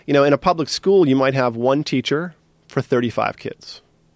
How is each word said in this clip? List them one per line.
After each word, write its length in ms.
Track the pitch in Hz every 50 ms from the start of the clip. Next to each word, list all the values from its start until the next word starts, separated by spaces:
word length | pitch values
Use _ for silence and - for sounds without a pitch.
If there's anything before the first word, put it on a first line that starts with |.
| _
You 80 | - 143
know, 100 | 139 139
in 80 | 143 143
a 60 | 135
public 320 | - 185 175 165 151 -
school, 360 | - - - 190 196 196 175
you 80 | 139 131
might 200 | 139 135 135 131
have 220 | 135 127 123 113
one 280 | 117 120 127 135 147 147
teacher 500 | - - 131 117 - 139 147 175 180 156 _ _ _ _ _ _ _
for 120 | - 139
thirty-five 560 | 127 - 139 123 123 117 - - 110 104 -
kids, 460 | - - - - - - - - - _ _ _ _ _ _ _